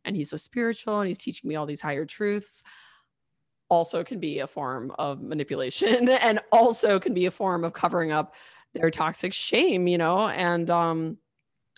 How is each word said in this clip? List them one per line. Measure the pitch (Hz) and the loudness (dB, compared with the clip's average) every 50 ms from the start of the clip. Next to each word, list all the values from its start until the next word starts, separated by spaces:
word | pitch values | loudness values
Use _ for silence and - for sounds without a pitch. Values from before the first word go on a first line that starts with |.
| - | -8
and | - 208 | -6 -4
he's | 175 147 - | -4 -4 -6
so | - | -8
spiritual, | 151 - - - 247 233 233 226 - - 220 214 208 | -10 -10 -8 -4 -2 -2 -2 -4 -4 -4 -4 -2 -2
and | 202 | -2
he's | 185 175 | -2 -4
teaching | - - - - - - 147 | -6 -8 -10 -10 -8 -8 -6
me | 151 | -6
all | 156 151 | -4 -4
these | 147 147 143 | -6 -8 -6
higher | - 151 143 139 156 | -6 -6 -4 -4 -6
truths," | - - - 208 208 202 208 208 - - - - - - - - - _ _ _ _ _ _ _ _ _ _ _ _ _ _ _ - | -8 -6 -4 -2 -2 -2 -2 -6 -10 -14 -18 -18 -20 -20 -20 -20 -20 _ _ _ _ _ _ _ _ _ _ _ _ _ _ _ 0
also | 175 170 165 170 - 170 170 | 2 2 2 0 -2 -4 -6
can | - 175 165 | -6 -6 -6
be | 165 156 147 151 | -6 -4 -4 -4
a | 135 | -6
form | 135 - 151 143 127 131 123 117 131 - - | -6 -6 -6 -6 -6 -6 -6 -8 -10 -8 -6
of | 151 143 139 139 | -6 -6 -6 -8
manipulation | - 98 156 151 143 - 143 143 131 127 - - 196 220 226 247 240 247 | -8 -8 -6 -6 -4 -4 -4 -4 -4 -4 -4 0 2 2 4 4 6 4
<laughs> | 262 254 | 4 4
and | - 233 214 220 - - | 4 2 2 0 2 4
also | - 226 233 240 226 - - 220 202 190 | 6 8 8 6 4 4 4 4 4 2
can | - 320 208 | 2 0 0
be | 180 180 | 2 0
a | 180 | 0
form | - - 214 190 180 170 165 | 0 -2 -2 0 0 0 -2
of | 165 - | -4 -2
covering | - - 170 175 175 165 156 | -2 -2 0 0 0 0 0
up | 151 156 151 - - - - - - - _ _ - | 0 0 -2 -2 -8 -20 -20 -20 -20 -20 _ _ -4
their | - - 165 | 0 0 0
toxic | 156 - 160 160 165 - - 185 196 | 2 0 -2 -2 -2 -4 -6 -6 -6
shame, | - - - - 220 330 370 220 185 180 | -6 -4 0 2 4 4 4 4 2 2
you | 175 175 | 2 2
know? | 170 165 165 180 190 220 | 2 2 2 2 2 0
And, | 202 - - 180 175 175 170 170 170 | 0 0 0 0 0 0 0 0 2
um, | 170 170 170 165 165 165 160 160 - - _ _ _ _ _ _ _ _ _ _ _ | 2 2 2 2 0 -2 -4 -4 -6 -10 _ _ _ _ _ _ _ _ _ _ _